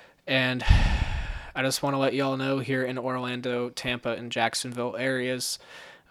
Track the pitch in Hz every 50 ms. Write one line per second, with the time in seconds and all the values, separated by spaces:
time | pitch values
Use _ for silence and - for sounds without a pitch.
0 | - - - _ _ - 135 131 127 127 127 123 120 - - - - - - -
1 | - - - - - - - - - - - 123 131 135 131 - - 143 139 135
2 | 139 135 - 135 139 135 135 131 135 135 135 135 127 113 135 131 131 127 127 131
3 | 120 127 127 127 127 127 123 123 123 127 123 123 123 123 113 - - 131 123 127
4 | - 123 117 - 117 120 113 123 117 113 - - - 131 120 123 120 123 - 107
5 | 123 135 131 127 123 127 127 127 123 - - - - - - - - - - -
6 | _ _